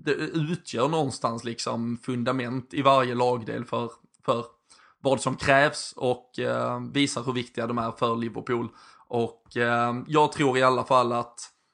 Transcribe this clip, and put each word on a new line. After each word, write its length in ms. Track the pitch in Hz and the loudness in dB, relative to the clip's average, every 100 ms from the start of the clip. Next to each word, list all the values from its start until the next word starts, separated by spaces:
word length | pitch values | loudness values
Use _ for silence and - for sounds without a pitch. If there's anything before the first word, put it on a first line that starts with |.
| 151 | -2
det 60 | |
utgör 760 | - 156 165 151 175 - 117 139 | -2 -2 -2 -2 -4 -6 -2 0
någonstans 560 | 160 143 110 123 113 | 0 -2 -2 -4 -4
liksom 540 | 117 113 - 117 117 117 | -8 -8 -6 -4 -4 -6
fundament 720 | - 123 120 131 120 131 123 | -6 -4 -2 -2 -4 -6 -6
i 80 | - | 0
varje 340 | 139 135 123 120 | 4 4 4 2
lagdel 500 | 123 123 104 113 117 | 0 0 -4 -8 -6
för, 260 | 117 117 - _ _ - | -6 -6 -10 _ _ -2
för 200 | 117 113 _ _ - _ _ | -2 -4 _ _ -20 _ _
vad 200 | 139 127 | 0 0
som 140 | - 127 | 0 0
krävs 580 | - 139 147 147 - - | 4 6 6 2 -8 -4
och, 420 | 127 123 - - | -2 -2 -6 -6
eh, 400 | 123 120 120 123 123 | -2 -2 -2 -4 -4
visar 300 | 139 143 - | 0 0 0
hur 100 | 120 | -4
viktiga 340 | 123 120 - 113 | -4 -4 -4 -4
de 100 | 120 | -2
är 140 | 113 | -4
för 240 | 113 120 117 | -2 0 0
Liverpool. 540 | 117 113 110 120 117 - - - - | -4 -6 -4 -2 -4 -10 -20 -20 -6
Och, 500 | 120 113 - _ 120 | -2 -2 -6 _ -2
eh, 380 | 120 120 120 123 123 | 0 2 0 -2 0
jag 240 | 151 147 | 4 4
tror 260 | - 139 127 | 4 2 4
i 60 | |
alla 200 | 131 123 | 4 4
fall 280 | 127 127 120 | 4 4 4
att 380 | 120 117 - - _ _ | 0 -4 -12 -20 _ _